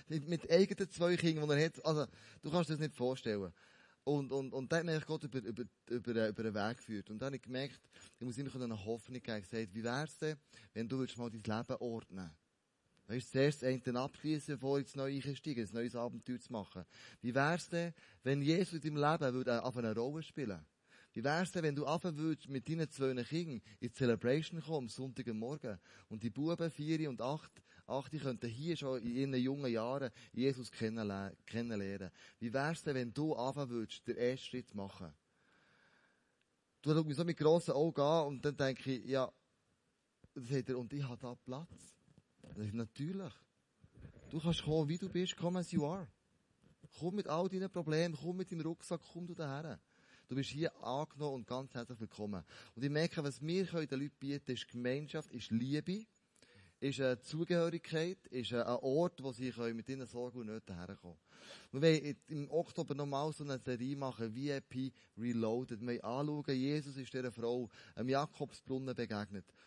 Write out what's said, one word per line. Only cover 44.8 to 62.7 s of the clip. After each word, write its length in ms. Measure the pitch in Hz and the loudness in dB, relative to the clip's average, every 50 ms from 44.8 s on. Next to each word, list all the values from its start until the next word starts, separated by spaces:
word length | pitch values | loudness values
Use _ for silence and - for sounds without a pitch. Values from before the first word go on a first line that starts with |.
| 151 147 | 4 4
wie 100 | 170 180 | 0 -2
du 100 | 196 180 | -2 -2
bist, 280 | - 175 185 175 - | 0 0 0 0 0
come 220 | - 170 175 180 180 | 0 0 0 0 0
as 140 | 165 - | 0 0
you 120 | 170 160 147 | 2 2 2
are. 220 | 147 180 196 156 110 - _ _ _ _ _ _ _ _ _ _ - _ _ - - - - | 2 0 -4 -6 -10 -14 _ _ _ _ _ _ _ _ _ _ -20 _ _ -20 -20 -10 -6
Komm 160 | - 180 196 | -4 -2 0
mit 100 | 208 - | 0 0
all 220 | - 151 170 185 185 | 2 2 2 2 2
deinen 220 | 190 185 190 190 | 0 0 -2 -2
Problemen, 440 | - 180 151 156 151 160 170 175 156 | -2 -2 0 2 4 4 4 2 0
komm 220 | 127 147 175 180 | -2 -4 -4 -2
mit 160 | 185 180 - | -2 -4 -4
deinem 80 | 175 160 | -4 -2
Rucksack, 400 | 151 160 165 - - - 175 160 - - | -2 -2 -4 -4 -4 -4 -4 -4 -4 -8
komm 140 | - 170 180 | -10 -8 -8
du 80 | 170 165 | -8 -6
daher. 460 | 165 156 139 135 143 131 127 101 - _ _ _ _ _ - - - _ - | -6 -4 -4 -4 -4 -6 -8 -8 -10 _ _ _ _ _ -20 -20 -20 _ -2
Du 60 | 123 | -2
bist 160 | 139 135 - | 0 0 0
hier 200 | 123 147 165 160 - - - | 0 0 0 0 -2 -4 -4
angenommen 520 | 117 127 143 156 - - 135 151 143 135 | -2 -2 -2 -2 -4 -4 -4 -4 -2 -2
und 100 | 127 104 | -4 -4
ganz 280 | - 123 131 135 127 - | -4 -4 -4 -4 -4 -6
herzlich 240 | 123 117 - 123 107 | -6 -6 -6 -8 -8
willkommen. 440 | 113 - - - 107 104 98 87 - - - - - - - | -10 -10 -6 -6 -4 -4 -4 -4 -8 -10 -16 -20 -20 -16 -6
Und 100 | 113 135 | -4 -2
ich 60 | 139 | 0
merke, 340 | 147 151 170 165 - 165 143 | 2 2 2 2 0 -2 -4
was 160 | 143 127 117 | -4 -4 -4
wir 240 | 147 160 175 190 185 | -2 0 0 0 0
können 240 | 165 170 165 151 - | 0 0 -2 -2 -2
den 120 | 135 131 | -2 -2
Leuten 180 | 143 143 - _ | -4 -4 -6 _
bieten, 340 | 135 139 143 143 - - | -4 -4 -4 -4 -4 -4
ist 160 | 123 - - - | -4 -4 -6 -8
Gemeinschaft, 640 | - 120 120 123 131 147 151 143 - 156 151 - | -6 -2 0 0 0 0 -2 -4 -6 -6 -6 -6
ist 180 | - 117 - - | -8 -10 -2 0
Liebe, 540 | 113 113 123 135 143 151 151 180 185 220 220 - _ _ _ _ _ _ - - - 101 - - _ _ | 2 2 4 2 2 0 0 0 -2 -4 -4 -10 _ _ _ _ _ _ -20 -20 -20 -20 -20 -20 _ _
ist 200 | 127 139 127 135 | -2 0 2 4
eine 180 | 135 127 127 113 | 4 4 2 2
Zugehörigkeit, 1080 | - - 151 156 170 - 175 170 165 170 165 160 - - 165 156 165 180 190 - - | -2 -4 -2 -2 2 2 4 4 4 2 0 -2 -4 -2 0 0 0 0 -2 -6 -10
ist 260 | - 123 127 113 117 | -6 -4 -4 -2 0
ein 100 | 120 120 | 2 2
Ort, 600 | 117 - 123 - 135 131 135 160 175 175 - - | 2 2 0 0 2 2 4 4 4 2 0 -4
wo 100 | 131 135 | -6 -6
sie 180 | 120 123 131 127 | -4 -4 -4 -4
können 260 | 113 117 117 117 113 | -2 -2 -2 -2 -2
mit 120 | 113 110 127 | -2 -4 -6
ihren 180 | 135 135 123 | -6 -6 -8
Sorgen 340 | 117 123 120 123 123 120 123 | -6 -6 -4 -6 -4 -6 -6
und 60 | 113 | -6
Nöten 300 | 107 110 113 - - 92 | -6 -8 -8 -8 -8 -8
herkommen. 400 | 85 90 92 98 - - 87 80 - _ _ - - - - - - - - | -8 -8 -10 -10 -12 -14 -16 -18 -18 _ _ -20 -20 -18 -18 -18 -18 -12 -8
Wir 80 | - 139 | 0 6
wollen 360 | 156 165 160 151 147 147 - - _ | 6 8 8 6 4 -2 -6 -6 _
im 240 | - 156 147 143 131 | -8 -6 -6 -2 0
Oktober 440 | 151 165 - - | 0 0 0 0